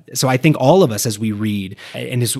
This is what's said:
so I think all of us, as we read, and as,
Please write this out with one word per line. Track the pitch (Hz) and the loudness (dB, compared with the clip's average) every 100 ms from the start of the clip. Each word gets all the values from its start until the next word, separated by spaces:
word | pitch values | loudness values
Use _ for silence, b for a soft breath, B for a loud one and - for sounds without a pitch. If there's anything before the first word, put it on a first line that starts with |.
| - | -14
so | 131 135 | -4 0
I | 127 | 2
think | 156 143 | 2 2
all | 131 180 | 4 4
of | 180 | 4
us, | 104 123 | 0 -4
as | 104 | -4
we | 110 | -4
read, | 104 107 104 95 - B | -2 -2 -4 -6 -12 B
and | 123 123 127 | -10 -6 -2
as, | 120 135 | -2 -4